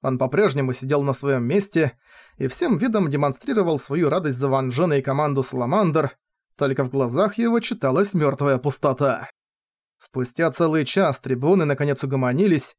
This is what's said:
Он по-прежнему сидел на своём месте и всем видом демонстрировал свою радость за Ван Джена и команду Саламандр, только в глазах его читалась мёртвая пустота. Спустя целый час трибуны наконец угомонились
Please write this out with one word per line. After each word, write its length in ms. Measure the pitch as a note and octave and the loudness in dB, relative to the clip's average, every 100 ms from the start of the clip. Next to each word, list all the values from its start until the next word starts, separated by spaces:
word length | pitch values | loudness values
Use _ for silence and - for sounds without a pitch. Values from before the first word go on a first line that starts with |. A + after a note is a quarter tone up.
Он 160 | C3+ B2+ | -4 -2
по-прежнему 540 | B2+ D3 G#3 C#3 C3 | -2 2 2 2 -2
сидел 300 | B2 C3+ D3 | -4 -2 0
на 100 | C#3+ | 0
своём 300 | C3+ C#3 C3+ | -2 -2 0
месте 560 | A#2+ F3 G3+ E3+ D3+ - _ - - _ | 2 0 0 0 0 -2 _ -20 -20 _
и 100 | C3+ | -6
всем 300 | - F4 F#3+ | -2 0 0
видом 320 | B3+ A3 E3+ | 2 0 0
демонстрировал 680 | C#3+ C#3+ - - A#3 F3 D3+ | 0 0 0 0 0 2 0
свою 300 | - D3 D#3+ | -2 0 2
радость 280 | D#3+ D#3 B2 | 2 -2 -2
за 100 | C#3 | 0
Ван 220 | C3+ C3 | 0 0
Джена 240 | B2 F3 | 0 2
и 80 | C#3+ | 2
команду 420 | C3+ C#3 D3+ C#3 | 0 0 0 0
Саламандр, 720 | C3 B2+ A#2+ F3+ F#3+ D3+ C#3+ - _ _ _ _ | -2 -2 0 2 2 2 -2 -6 _ _ _ _
только 280 | C#3 C3+ C3 | -2 0 -2
в 40 | |
глазах 480 | C#3 B2+ B2+ G#3 G3+ | 0 -2 0 0 0
его 220 | A#3 A#3 | 0 0
читалась 540 | A3+ A3 C#3 C3+ G3+ | -2 -4 0 0 0
мёртвая 440 | F#3 D3+ C3+ C#3+ B2+ | 2 0 2 0 2
пустота. 720 | C#3 C3+ D3 B2+ C#3 A2 - _ _ _ _ _ _ _ | 0 -2 -2 0 0 -2 -6 _ _ _ _ _ _ _
Спустя 520 | - - B2 - E3 | -10 -6 -6 0 -2
целый 340 | D#3 E3 D#3 C#3+ | 2 0 2 0
час 340 | - F3+ C3+ | 0 0 0
трибуны 460 | - B2+ C#3+ F#3+ D#3 | -4 -2 2 2 2
наконец 380 | C#3 D3 C#3 | 0 0 -2
угомонились 720 | C#3 C3+ B2+ B2+ G3+ D#3+ - | -2 -2 0 2 2 2 0